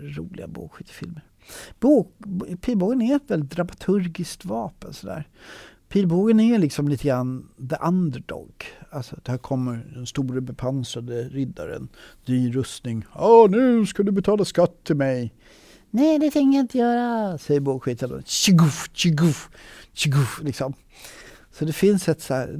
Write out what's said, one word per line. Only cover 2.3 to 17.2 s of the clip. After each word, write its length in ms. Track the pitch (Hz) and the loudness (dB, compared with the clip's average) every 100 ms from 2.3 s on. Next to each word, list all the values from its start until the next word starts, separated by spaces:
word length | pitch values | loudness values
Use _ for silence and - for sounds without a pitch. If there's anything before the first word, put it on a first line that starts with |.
| 185 - 180 | -8 -8 -8
pilbågen 400 | - 226 185 262 | -2 0 0 0
är 140 | 226 285 | 2 0
ett 80 | - | 0
väldigt 200 | 175 139 | -4 -2
dramaturgiskt 960 | 165 175 - - 202 180 165 170 - 185 | -6 -6 -4 -2 0 -2 -6 -10 -10 -8
vapen 480 | 226 104 - - | -6 -8 -12 -18
sådär. 340 | - 92 - - _ - - - _ _ | -14 -12 -10 -12 _ -20 -20 -20 _ _
Pilbågen 520 | 196 185 175 214 220 | 0 2 2 4 4
är 200 | 226 233 | 4 4
liksom 280 | 151 - 147 | 2 0 -2
lite 200 | 139 143 | 0 0
grann 420 | 127 123 131 - - 127 | -2 -2 -8 -14 -16 -10
the 60 | 165 | -4
underdog. 920 | 165 185 170 123 - - - - - - - | 0 0 0 -4 -10 -12 -14 -18 -20 -20 -14
Alltså, 260 | 147 - - | -12 -12 -12
där 140 | - 123 | -8 -6
kommer 540 | - 135 127 117 - | -4 -4 -4 -6 -10
den 140 | 123 120 | -14 -8
store 340 | - 131 127 | -6 -4 -4
bepansrade 840 | 127 - 127 135 120 120 120 120 | -8 -6 -4 -4 -6 -8 -8 -8
riddaren, 640 | 127 135 131 - 78 139 131 - - - - | -6 -6 -6 -6 -10 -10 -12 -16 -20 -14 -2
dyr 260 | 127 123 | 0 0
rustning. 540 | 127 123 - 123 113 - - | -2 -4 -8 -8 -6 -8 -2
"Ja, 320 | 180 233 214 | 6 8 8
nu 360 | 208 262 233 196 | 6 4 4 2
ska 180 | - | 0
du 80 | 196 | 0
betala 340 | 196 202 208 190 | 2 2 2 2
skatt 380 | - 175 - | 2 2 0
till 120 | - 147 | -2 0
mig." 380 | 135 127 117 - _ - - - _ | 0 -2 -4 -10 _ -20 -20 -20 _
"Nej, 280 | 214 311 302 | 2 4 4
det 120 | 302 | 2
tänker 260 | 294 269 277 | 4 4 4
jag 60 | |
inte 140 | 247 254 | 2 2
göra", 600 | 240 240 240 233 | 2 2 0 -2